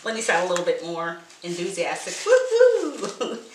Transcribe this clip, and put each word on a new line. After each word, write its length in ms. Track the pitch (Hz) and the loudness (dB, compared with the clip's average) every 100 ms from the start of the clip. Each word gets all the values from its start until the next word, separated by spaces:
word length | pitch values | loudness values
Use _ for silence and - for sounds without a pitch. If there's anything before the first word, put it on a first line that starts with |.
Let 100 | 220 | -4
me 60 | 220 | -4
sound 260 | - 175 180 | 0 0 2
a 40 | |
little 140 | 175 | 0
bit 200 | 175 165 | 0 -2
more 320 | 165 165 170 165 - - | -2 -6 -6 -8 -16 -14
enthusiastic. 720 | 175 175 175 170 165 156 - - 403 | -8 -6 -6 -4 -4 -4 -8 -6 4
Woo-hoo! 1120 | 508 508 453 494 427 311 269 190 - - 226 | 4 4 6 6 6 -2 -6 -10 -6 -8 -8
<laughs> 100 | - | -12